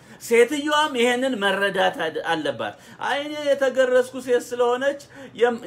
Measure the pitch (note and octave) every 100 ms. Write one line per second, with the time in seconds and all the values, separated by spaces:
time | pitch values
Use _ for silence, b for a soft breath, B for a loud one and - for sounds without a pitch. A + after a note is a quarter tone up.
0 | B B - A#3 A#3+ D4+ D4+ D4+ D4+ B3+
1 | A#3+ B3 C4 A3+ G3 F#3+ G3 F#3 F#3 F3+
2 | D#3+ D#3 - D#3+ D3 A#2 G#2+ - B A3
3 | A3 C#4 D4 D4+ D4 C#4 C4+ B3 B3+ B3+
4 | B3 C4 B3 A#3+ A#3+ A#3+ A#3+ B3 C#4 C#4+
5 | - B C4 G3 A#3+ A3+